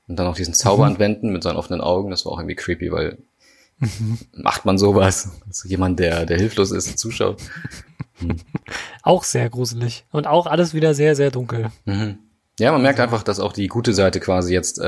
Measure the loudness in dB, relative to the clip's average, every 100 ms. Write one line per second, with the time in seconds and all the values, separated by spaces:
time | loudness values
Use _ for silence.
0 | -10 -4 -2 -2 -2 0 4 6 4 4
1 | 0 0 -2 -2 -2 -4 -4 -4 0 0
2 | 0 -6 -6 -8 -8 -8 -6 -4 -4 -2
3 | -4 -6 -18 _ _ _ _ -6 -6 -4
4 | -6 -6 -10 -4 -4 -2 0 4 6 6
5 | 4 2 -6 -14 -14 -12 -6 -2 0 2
6 | 0 0 0 0 0 0 0 0 -4 -6
7 | -8 -2 -2 -4 -12 -14 -14 -16 -20 -18
8 | -18 -8 -6 -6 -6 -12 -10 -14 -14 -4
9 | 2 2 2 -2 -2 -2 -4 -4 -6 -6
10 | _ -4 2 2 2 0 0 2 2 4
11 | 2 4 2 0 -4 -4 -4 -6 -4 -2
12 | -2 -6 _ _ _ 0 2 4 4 4
13 | 2 0 -2 -2 -2 -2 -4 0 0 4
14 | 4 2 0 0 2 0 0 -4